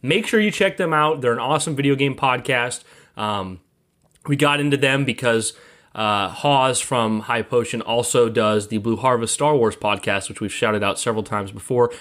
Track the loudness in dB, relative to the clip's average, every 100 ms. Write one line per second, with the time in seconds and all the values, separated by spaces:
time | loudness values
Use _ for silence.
0 | 0 -2 2 2 2 2 0 0 0 2
1 | 2 2 0 0 0 0 -2 0 2 2
2 | 0 0 0 0 0 -2 -2 -6 -14 -20
3 | -20 -6 -4 -4 -6 -12 _ _ _ _
4 | _ _ -4 0 2 2 2 2 2 2
5 | 0 -2 2 2 0 -8 -20 -20 _ -4
6 | 0 0 0 -2 2 4 2 0 -2 0
7 | 0 -2 -2 -4 0 0 0 -6 -2 -2
8 | 2 2 4 4 2 2 0 -4 -2 0
9 | 2 0 -2 0 2 2 2 0 -2 -2
10 | -2 -2 -4 -8 -8 -2 0 0 0 -2
11 | -2 -4 -4 -6 -6 -12 -2 2 2 0